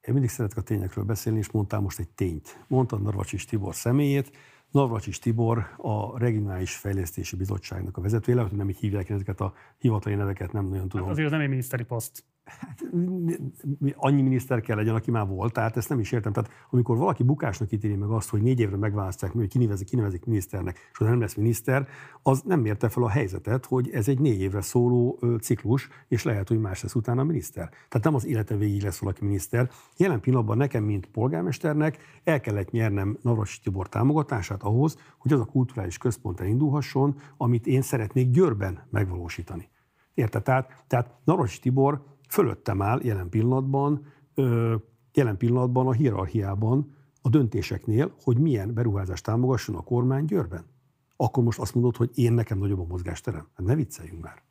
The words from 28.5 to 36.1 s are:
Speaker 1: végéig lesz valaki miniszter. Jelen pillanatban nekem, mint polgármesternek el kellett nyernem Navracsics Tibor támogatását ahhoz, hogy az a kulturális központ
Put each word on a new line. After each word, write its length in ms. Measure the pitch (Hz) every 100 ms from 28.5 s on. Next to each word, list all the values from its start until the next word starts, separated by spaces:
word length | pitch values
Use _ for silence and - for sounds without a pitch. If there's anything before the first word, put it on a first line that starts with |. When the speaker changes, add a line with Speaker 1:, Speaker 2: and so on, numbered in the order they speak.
| 104
Speaker 1:
végéig 260 | 104 101
lesz 160 | 101 87
valaki 260 | 98 92
miniszter. 460 | 101 101 - 117 127 - - _
Jelen 240 | 190 131
pillanatban 360 | - 127 110 110
nekem, 280 | 139 113
mint 220 | 104 101 90
polgármesternek 1120 | - 120 160 180 135 160 151 151 151 - -
el 160 | - 151
kellett 300 | - 104 95
nyernem 480 | 117 113 101 98 110
Navracsics 400 | 120 117 104 -
Tibor 260 | - 92 -
támogatását 760 | 107 123 151 147 120 92 98
ahhoz, 360 | 101 110 151 - - _
hogy 140 | -
az 80 | 147
a 40 |
kulturális 540 | 110 131 127 - 95 87
központ 420 | 123